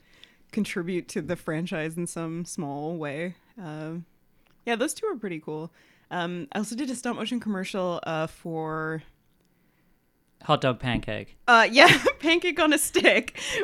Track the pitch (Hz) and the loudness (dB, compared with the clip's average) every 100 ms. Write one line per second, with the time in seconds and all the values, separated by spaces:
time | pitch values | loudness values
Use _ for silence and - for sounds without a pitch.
0 | _ _ - _ _ - 196 - 170 180 | _ _ -20 _ _ -6 -4 -4 -4 -4
1 | - 208 156 175 - 156 170 175 156 160 | -4 -6 -4 -4 -4 -4 -4 -4 -4 -4
2 | 175 - 165 165 175 - 147 139 151 175 | -6 -6 -6 -6 -8 -6 -6 -6 -6 -6
3 | 151 143 175 175 _ - 175 151 156 165 | -6 -6 -8 -10 _ -16 -12 -10 -8 -10
4 | 165 _ _ _ _ _ - 233 285 - | -12 _ _ _ _ _ -4 0 -2 -2
5 | 440 302 208 165 - 156 165 - _ _ | -6 -4 -6 -8 -8 -8 -10 -14 _ _
6 | - 175 170 175 - - 214 233 277 254 | -10 -4 -4 -4 -6 -4 -4 -4 -4 -4
7 | 247 240 226 247 214 196 185 202 180 170 | -4 -4 -4 -4 -4 -4 -4 -2 -2 -2
8 | - 160 160 - 170 160 160 156 156 160 | -4 -4 -4 -6 -8 -6 -4 -4 -4 -6
9 | - _ _ _ _ _ _ _ _ _ | -10 _ _ _ _ _ _ _ _ _
10 | _ _ _ _ - 147 135 120 127 117 | _ _ _ _ 0 2 2 0 -2 -2
11 | - 107 101 - - 233 208 233 339 269 | -2 -8 -10 -4 6 6 8 8 8 8
12 | - - 294 339 359 302 311 302 - 359 | 4 0 2 2 2 2 4 4 2 4
13 | 330 214 - - - 480 | 6 6 2 -6 -6 -4